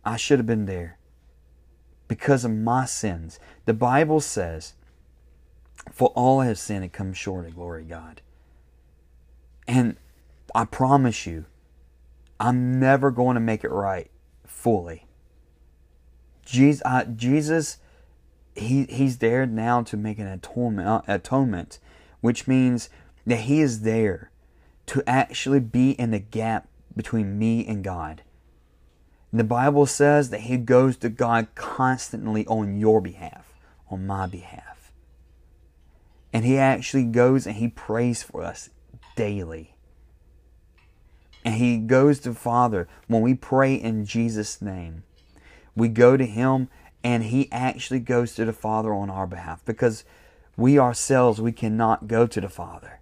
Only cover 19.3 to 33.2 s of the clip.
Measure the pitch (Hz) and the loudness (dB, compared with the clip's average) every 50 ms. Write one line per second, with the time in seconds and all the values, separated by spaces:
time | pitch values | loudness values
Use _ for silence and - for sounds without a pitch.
19.3 | 117 131 131 123 110 110 110 120 120 120 117 - - 104 107 107 104 107 104 98 | 2 2 0 -2 -2 -2 0 0 0 0 0 -4 -6 -6 -6 -6 -8 -8 -8 -10
20.3 | 95 90 - - - 123 123 120 107 98 87 101 110 113 - - 101 95 - - | -10 -12 -14 -10 -6 -4 -2 -2 -2 -2 0 0 0 0 0 -2 -4 -4 -2 -2
21.3 | 131 135 135 123 101 87 85 - - - _ - - - _ _ _ _ - 120 | 0 0 0 0 -2 -4 -8 -12 -16 -20 _ -20 -20 -20 _ _ _ _ -2 0
22.3 | 120 - - - 131 131 127 127 123 117 - - _ - - - _ _ _ 107 | 0 0 0 2 2 4 4 2 0 -2 -6 -10 _ -20 -20 -20 _ _ _ -2
23.3 | 120 110 110 123 143 156 156 135 117 107 107 110 110 113 110 104 90 85 - _ | -2 -2 0 0 2 2 2 2 0 -2 -2 0 0 2 0 0 -2 -4 -12 _
24.3 | _ _ _ _ _ _ _ _ _ _ _ - - 139 - - 127 135 135 - | _ _ _ _ _ _ _ _ _ _ _ -4 -4 -4 0 0 0 0 0 -2
25.3 | 123 - - 131 139 139 123 110 110 123 127 135 139 - 123 117 110 101 101 107 | -4 -8 -2 2 2 2 2 2 2 2 2 2 2 0 -2 -2 -2 -4 -6 -6
26.3 | - 110 110 113 113 101 - _ _ _ _ _ - - 110 - - 113 104 98 | -6 -4 -2 -2 -4 -4 -6 _ _ _ _ _ -10 -10 -8 -4 -2 -2 -2 -2
27.3 | 101 104 110 113 113 117 110 - 110 101 92 98 90 87 80 76 80 - - _ | -2 0 0 0 0 0 -2 -4 -6 -6 -6 -8 -8 -8 -10 -10 -12 -16 -20 _
28.3 | _ _ _ _ _ _ _ _ _ _ _ _ _ _ _ _ _ _ _ _ | _ _ _ _ _ _ _ _ _ _ _ _ _ _ _ _ _ _ _ _
29.3 | - 113 113 107 120 120 131 143 143 143 143 135 - - 147 143 147 147 143 123 | -2 -2 0 2 2 2 2 4 6 4 4 4 4 4 4 6 6 4 2 0
30.3 | - 101 107 117 127 123 120 113 127 123 131 135 120 - - 117 107 - 123 117 | -6 -10 -6 -4 -4 -4 2 4 6 6 6 4 2 0 -4 -6 -2 -2 0 0
31.3 | 117 113 110 - _ - - - - - 131 127 131 123 - - - 107 104 110 | 2 0 0 -4 _ -14 -12 -12 -4 0 0 0 0 -2 -6 -12 -10 -8 -6 -4
32.3 | 107 107 - - 113 110 107 98 98 104 107 107 110 110 92 90 - - | -2 -2 -2 -2 -2 -2 -2 -4 -2 2 4 4 4 4 2 -2 -12 -14